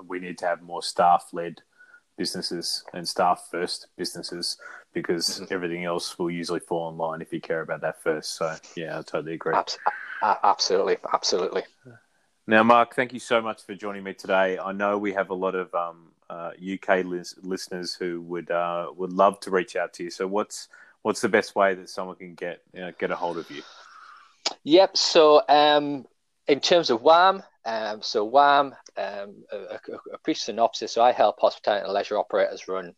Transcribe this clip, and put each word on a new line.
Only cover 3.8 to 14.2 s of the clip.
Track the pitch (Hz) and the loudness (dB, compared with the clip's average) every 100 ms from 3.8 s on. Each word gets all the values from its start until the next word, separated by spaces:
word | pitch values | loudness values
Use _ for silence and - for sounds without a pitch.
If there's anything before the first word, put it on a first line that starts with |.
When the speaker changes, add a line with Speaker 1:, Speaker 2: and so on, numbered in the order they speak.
| - - | -12 -10
Speaker 1:
businesses, | 90 87 - 87 87 - - - _ | -10 -8 -12 -8 -8 -8 -14 -20 _
because | - - 87 - | -8 -4 -2 -2
Speaker 2:
Mm-hmm. | - 92 | -6 -6
Speaker 1:
everything | 95 87 85 87 | -6 -4 -4 -4
else | 87 - - | -4 -6 -6
will | 87 | -4
usually | 87 82 82 | -4 -4 -6
fall | - 85 82 | -4 -6 -6
in | 82 | -6
line | 82 80 | -6 -6
if | 82 | -8
you | 82 | -10
care | - 82 | -4 -6
about | 78 78 | -4 -6
that | 78 - | -6 -4
first. | 85 76 - - | -4 -4 -6 -6
So, | 82 80 - - | -6 -8 -14 -12
yeah, | 80 78 | -10 -10
I | |
totally | 76 82 76 82 | -8 -8 -6 -8
agree. | - | -2
Speaker 2:
Abs-, | 85 - - - - - - | -2 -2 -4 -4 -6 -12 -4
a-, | 104 98 | -2 2
absolutely, | 104 - - 95 95 90 - | 2 2 2 0 2 -2 -2
absolutely. | - - 95 90 - 185 _ 127 - _ _ _ _ - | -2 0 -2 -2 -4 -8 _ -20 -20 _ _ _ _ 2
Speaker 1:
Now, | 110 | 4
Mark, | 113 120 117 - | 8 6 6 0
thank | 123 | -4
you | 120 | -6
so | - 117 | 0 0
much | 113 104 | 0 -8
for | - 95 | -12 -10
joining | 104 101 | -10 -8
me | 95 | -10
today. | 92 | -10